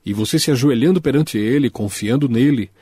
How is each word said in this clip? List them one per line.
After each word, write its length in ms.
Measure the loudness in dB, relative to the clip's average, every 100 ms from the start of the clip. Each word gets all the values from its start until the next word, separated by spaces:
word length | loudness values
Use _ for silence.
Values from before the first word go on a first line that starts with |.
E 80 | -6
você 260 | -4 -2 0
se 120 | 0
ajoelhando 500 | 2 2 2 2 2
perante 380 | 0 0 0 -2
ele, 320 | 0 0 0
confiando 580 | -2 -6 -6 -2 0 0
nele, 420 | 2 2 0 -4 _